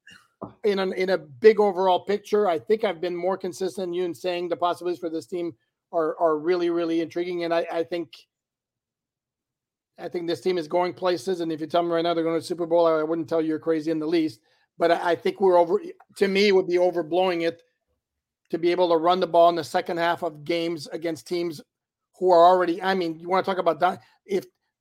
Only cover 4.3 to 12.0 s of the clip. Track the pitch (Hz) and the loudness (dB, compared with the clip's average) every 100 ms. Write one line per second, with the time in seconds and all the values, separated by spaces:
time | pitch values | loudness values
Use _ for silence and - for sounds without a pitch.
4.3 | 175 175 170 175 165 175 175 170 160 - | -6 -6 -2 -2 -2 -4 -6 -6 -8 -8
5.3 | 180 170 - _ _ _ 175 156 - 170 | -8 -8 -10 _ _ _ -2 -2 0 0
6.3 | 156 156 180 175 170 165 165 160 175 180 | 2 0 0 0 0 0 -2 -2 -4 -4
7.3 | 175 170 170 170 170 165 175 160 - _ | -4 -2 -2 -2 -4 -4 -6 -8 -14 _
8.3 | _ _ _ _ _ _ _ _ _ _ | _ _ _ _ _ _ _ _ _ _
9.3 | _ _ _ _ _ _ _ 170 180 170 | _ _ _ _ _ _ _ -10 -8 -4
10.3 | 160 185 180 151 175 180 147 185 175 190 | -4 -2 -2 -2 0 -2 -2 -2 -2 -2
11.3 | 175 165 156 156 170 170 165 | -4 -4 -6 -2 -2 0 0